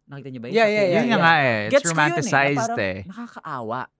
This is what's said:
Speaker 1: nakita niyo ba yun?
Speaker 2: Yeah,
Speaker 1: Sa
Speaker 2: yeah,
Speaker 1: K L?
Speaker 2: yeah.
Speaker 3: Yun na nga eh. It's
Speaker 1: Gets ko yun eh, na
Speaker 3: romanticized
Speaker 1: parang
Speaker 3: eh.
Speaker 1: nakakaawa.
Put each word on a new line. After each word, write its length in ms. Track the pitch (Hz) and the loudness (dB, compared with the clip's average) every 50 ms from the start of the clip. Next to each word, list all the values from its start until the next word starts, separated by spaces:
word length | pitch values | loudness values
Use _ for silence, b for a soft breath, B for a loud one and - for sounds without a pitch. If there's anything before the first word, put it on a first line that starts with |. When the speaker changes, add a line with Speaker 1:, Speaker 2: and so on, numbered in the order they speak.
| _ | _
Speaker 1:
nakita 240 | - 143 139 131 139 | -20 -18 -16 -14 -14
niyo 120 | 131 127 | -14 -12
ba 60 | 113 120 | -8 -4
yun? 80 | 165 | 0
Speaker 2:
Yeah, 100 | 220 226 | 2 2
Speaker 1:
Sa 60 | 208 | 2
Speaker 2:
yeah, 80 | 208 214 | 2 2
Speaker 1:
K 20 | |
L? 80 | 208 180 | 2 2
Speaker 2:
yeah. 80 | 175 208 | 2 2
Speaker 3:
Yun 120 | 240 240 | 2 2
na 60 | 226 190 | 2 2
nga 140 | 175 165 165 156 | 4 4 4 4
eh. 220 | 143 131 117 107 | 4 4 2 0
It's 120 | 104 107 120 | 0 2 2
Speaker 1:
Gets 80 | - 175 | 2 2
ko 20 | |
yun 80 | 170 165 | 2 0
eh, 0 | |
na 0 | 160 | 2
Speaker 3:
romanticized 580 | 151 151 175 165 143 123 143 135 139 143 143 139 - | 2 2 0 0 -2 0 2 2 2 2 0 0 -2
Speaker 1:
parang 160 | 226 233 233 | -2 -2 -2
Speaker 3:
eh. 200 | 104 95 92 95 95 | -2 -2 -4 -6 -10
Speaker 1:
nakakaawa. 760 | 165 190 220 240 233 - - - - 147 131 117 107 113 127 127 - _ _ | -14 -14 -14 -14 -14 -16 -16 -14 -12 -10 -10 -8 -8 -8 -8 -8 -10 _ _